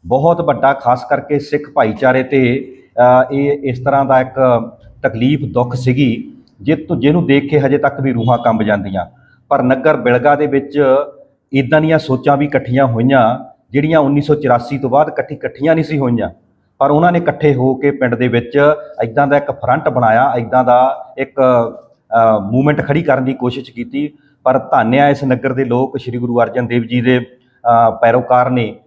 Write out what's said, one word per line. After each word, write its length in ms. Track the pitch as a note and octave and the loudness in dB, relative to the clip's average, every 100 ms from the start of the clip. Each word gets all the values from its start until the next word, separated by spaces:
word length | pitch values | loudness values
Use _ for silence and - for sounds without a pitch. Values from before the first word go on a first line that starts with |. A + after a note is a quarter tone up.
| E2+ | -2
ਬਹੁਤ 340 | B2+ D#3+ E3+ | 0 2 0
ਵੱਡਾ, 320 | D3 A#2+ C3+ | -2 0 0
ਖਾਸ 320 | C#3 A#2+ B2 | 0 -2 -2
ਕਰਕੇ 340 | - C#3 - D3 | -2 -6 -2 -4
ਸਿੱਖ 320 | D3 D3 - | -2 -6 -4
ਭਾਈਚਾਰੇ 520 | - A2+ - C3 B2+ | -2 -2 0 0 0
'ਤੇ, 500 | C3 C#3 B2 C3+ - - _ - | 0 0 0 -2 -6 -18 _ 2
ਅਹ, 360 | B2 B2+ C3 | 4 4 2
ਇਹ 240 | C#3 C#3+ C#3+ | -2 -2 -2
ਇਸ 200 | C#3 B2+ | -4 -4
ਤਰ੍ਹਾਂ 260 | C3 C#3 | -2 0
ਦਾ 160 | C3+ C3 | 2 0
ਇੱਕ 140 | B2+ C3+ B2+ A#2 A2+ - - - | 0 0 2 2 -2 -16 -20 -6
ਤਕਲੀਫ, 380 | C3+ A#2 B2+ D3 B2+ | -2 0 0 2 0
ਦੁੱਖ 220 | A#2+ B2 | 0 -2
ਸੀਗੀ, 580 | B2 B2+ B2 C3+ A2+ - - _ _ | -2 -2 2 0 -2 -8 -18 _ _
ਜਿਹ 140 | G2+ D#3 | -4 -2
ਤੋਂ, 200 | - D3 | -2 -2
ਜਿਹਨੂੰ 300 | C3+ E3+ - | 0 0 2
ਦੇਖ 240 | C#3 C#3 | 0 2
ਕੇ 100 | D3+ | 0
ਹਜੇ 180 | C3+ C#3 | 0 0
ਤੱਕ 220 | C#3+ C#3 | 0 -2
ਵੀ 120 | C3+ | -4
ਰੂਹਾਂ 260 | A#2 A2+ A#2 | -2 0 0
ਕੰਬ 240 | A#2+ A2 | 0 0
ਜਾਂਦੀਆਂ। 440 | G#2+ G2+ G2 F#2+ F2 _ _ _ _ | 0 -2 -2 -8 -8 _ _ _ _
ਪਰ 140 | C#3 | -2
ਨਗਰ 340 | B2 C3 D#3 C#3+ | 0 0 0 0
ਬਿਲਗਾ 380 | A#2+ B2 C#3+ | 0 2 2
ਦੇ 120 | C#3+ D3+ | 2 0
ਵਿੱਚ 360 | C#3 C#3 D3 C#3 C3+ C#3+ - - _ _ | -2 -2 0 2 2 -2 -12 -20 _ _
ਇੱਦਾਂ 280 | C3+ C3 D#3 | -2 2 0
ਦੀਆਂ 180 | D#3 D#3+ | 2 0
ਸੋਚਾਂ 380 | - B2+ C#3+ C#3+ | 0 -2 0 0
ਵੀ 100 | D3 | 0
ਇਕੱਠੀਆਂ 400 | C3+ B2 B2+ C3+ | -2 -2 0 0
ਹੋਈਆਂ 680 | A#2 B2 C3+ A2+ B2 - _ _ | 0 2 4 2 0 -10 _ _
ਜਿਹੜੀਆਂ 300 | C3 D3+ D#3+ | -2 2 2
ਉੱਨੀ 200 | C#3 C#3+ | 2 0
ਸੌ 140 | C#3+ | 0
ਚੁਰਾਸੀ 440 | D3 C3+ A#2+ A#2+ C#3 | 0 2 0 -2 -6
ਤੋਂ 120 | B2+ | 0
ਬਾਅਦ 180 | C3+ D#3 | 0 0
ਇਕੱਠੀ, 260 | - - | -4 -8
ਇਕੱਠੀਆਂ 400 | D3 C3+ - D3+ | -10 -12 -4 0
ਨਹੀਂ 100 | D#3+ | 0
ਸੀ 140 | D3+ D3+ | 0 -2
ਹੋਈਆਂ, 320 | C3 A#2 F#2 - _ _ _ _ | -2 -2 -4 -10 _ _ _ _
ਪਰ 120 | C#3+ | 0
ਉਹਨਾਂ 220 | D3 F3 | 2 2
ਨੇ 60 | F3 | 2
ਇਕੱਠੇ 360 | E3+ - D3+ | -2 0 0
ਹੋ 200 | B2+ B2+ | 2 0
ਕੇ 160 | B2+ C#3+ | 0 -2
ਪਿੰਡ 240 | - B2+ | 0 -2
ਦੇ 140 | A#2 B2 | 0 0
ਵਿੱਚ 300 | A#2 A#2+ C#3+ D3 D3+ - - | 0 -2 2 2 0 -6 -8
ਇੱਦਾਂ 240 | A#2 A#2+ C#3+ | -4 0 2
ਦਾ 100 | C#3+ | 0
ਇੱਕ 140 | C#3+ | -2
ਫਰੰਟ 380 | B2+ B2 B2+ D#3 | -6 -2 0 0
ਬਣਾਇਆ, 440 | B2 A#2 A2+ C3+ B2 | 0 2 2 2 -2
ਇੱਦਾਂ 280 | A2+ B2+ | 0 0
ਦਾ 500 | B2 B2 C3 C3+ - - | 4 4 2 -2 -12 -10
ਇੱਕ, 220 | C3 C#3 | -8 0
ਅਹ, 1000 | B2+ B2 A#2 - _ _ _ A2+ A2+ G#2+ | 2 2 0 -8 _ _ _ 2 4 2
ਮੂਵਮੈਂਟ 460 | G2 B2 C#3+ D3+ E3 | 0 0 0 0 -2
ਖੜੀ 160 | D3 | -2
ਕਰਨ 220 | E3 C3 | 0 0
ਦੀ 100 | C3 | -2
ਕੋਸ਼ਿਸ਼ 360 | C3 B2 B2+ - | -4 -6 -6 -14
ਕੀਤੀ। 420 | A#2+ A#2+ C3+ D3 _ _ _ | -14 -10 -8 -8 _ _ _
ਪਰ 140 | B2+ C3 | 0 0
ਧੰਨ 360 | C3 C#3 A2+ | 0 0 2
ਆ 140 | C3 C#3+ | 2 2
ਇਸ 160 | C#3 | 2
ਨਗਰ 280 | C3+ B2+ C3+ | -2 -2 -2
ਦੇ 120 | B2+ | -4
ਲੋਕ, 340 | C3 B2 C3 C3 | -2 -2 -2 -6
ਸ਼੍ਰੀ 200 | B2+ A#2+ | -8 -8
ਗੁਰੂ 220 | A#2+ A#2+ | -2 0
ਅਰਜਨ 260 | A2+ A#2+ A#2 | 0 0 -2
ਦੇਵ 160 | A#2+ | -2
ਜੀ 180 | A2+ B2 | -2 0
ਦੇ, 180 | A#2+ B2 | 2 0
ਅਹ, 720 | A#2+ _ _ _ A#2+ A#2 A#2 | -2 _ _ _ 2 4 2
ਪੈਰੋਕਾਰ 600 | A2+ A#2 B2 B2+ B2 B2 | 2 2 2 2 0 2
ਨੇ। 260 | B2+ G#2+ - | -2 -4 -8